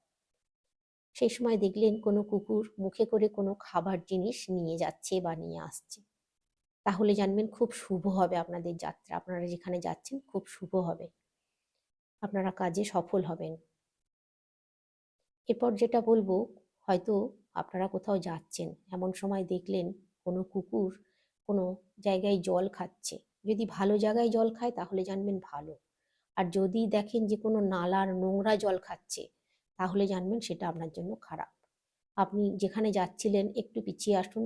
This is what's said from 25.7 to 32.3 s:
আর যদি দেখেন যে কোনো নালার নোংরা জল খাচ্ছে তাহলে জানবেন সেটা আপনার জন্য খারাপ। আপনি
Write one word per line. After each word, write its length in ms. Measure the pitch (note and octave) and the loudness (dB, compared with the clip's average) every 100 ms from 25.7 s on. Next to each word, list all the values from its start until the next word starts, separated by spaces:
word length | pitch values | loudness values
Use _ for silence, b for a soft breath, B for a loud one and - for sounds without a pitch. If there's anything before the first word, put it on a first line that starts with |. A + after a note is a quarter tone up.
| D#3 _ _ _ _ _ - | -16 _ _ _ _ _ -2
আর 80 | F#3 | 0
যদি 300 | F#3+ F#3+ A3 A3 | 2 2 2 2
দেখেন 340 | G#3 G#3 A#3 G#3+ | 2 2 0 2
যে 100 | G#3+ | 2
কোনো 220 | A3 G#3+ G3 | 2 2 2
নালার 380 | F#3 F3 F#3+ F#3+ F#3 | 2 2 2 2 2
নোংরা 380 | F#3 G3 G#3+ G#3 | 2 2 4 4
জল 220 | G#3 F#3 | 2 0
খাচ্ছে 440 | - F3 - - - _ _ _ _ - | -4 -14 -12 -12 -12 _ _ _ _ -4
তাহলে 240 | F#3 G3 G3 | 0 2 2
জানবেন 320 | F#3 F#3 A#3 | 2 0 -2
সেটা 240 | - E3+ F3 | -4 -4 -4
আপনার 240 | E3 D#3+ | -4 -8
জন্য 180 | E3 F3 A3 | -8 -8 -8
খারাপ। 300 | - - - _ _ _ _ _ _ - | -10 -10 -12 _ _ _ _ _ _ 0
আপনি 260 | G3 | 2